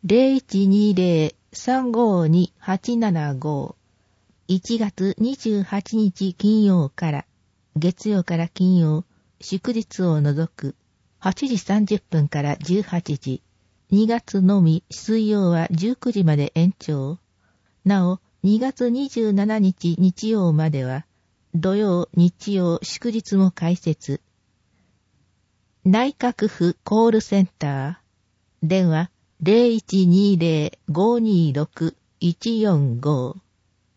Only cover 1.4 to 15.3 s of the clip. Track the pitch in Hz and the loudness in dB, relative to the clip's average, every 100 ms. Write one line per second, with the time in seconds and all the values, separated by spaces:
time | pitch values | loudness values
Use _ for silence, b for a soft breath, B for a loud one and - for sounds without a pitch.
1.4 | _ - - 262 254 226 233 185 160 170 | _ -10 -4 -2 0 0 2 2 4 2
2.4 | 180 _ - 190 - 240 220 170 147 135 | 2 _ -6 -6 -2 -2 0 0 -2 -6
3.4 | 151 147 135 - _ _ _ _ _ _ | -6 -6 -8 -14 _ _ _ _ _ _
4.4 | - 185 - 226 214 - 190 - 226 269 | -4 -4 -2 -4 -4 -2 -4 -2 -4 -4
5.4 | 226 208 190 202 - 220 214 - 190 175 | -4 -2 -2 -6 -4 0 0 0 -6 -2
6.4 | 202 220 202 180 139 - 165 143 - _ | 0 2 4 2 0 -4 -6 -6 -10 _
7.4 | _ _ _ 151 170 - 214 202 170 170 | _ _ _ -2 -2 -2 -2 -2 -2 -4
8.4 | 170 - 185 185 160 156 - _ _ _ | -4 0 2 4 2 0 -4 _ _ _
9.4 | - 190 - 226 220 - 180 156 147 147 | -10 -8 -4 -6 -6 -4 0 0 0 -2
10.4 | 165 - 139 - _ _ _ _ - 185 | -4 -6 -12 -12 _ _ _ _ -6 -4
11.4 | 277 226 - 208 208 214 _ 165 147 147 | -4 -4 -2 0 0 -2 _ -2 0 -2
12.4 | 143 147 151 185 202 175 - 147 - 131 | -4 -4 -2 -2 -2 -6 -4 -8 -6 -10
13.4 | _ _ _ _ _ 196 220 233 - 196 | _ _ _ _ _ 0 2 -2 -4 2
14.4 | 190 202 165 160 _ - - 220 214 | 2 4 4 2 _ -16 -4 -2 0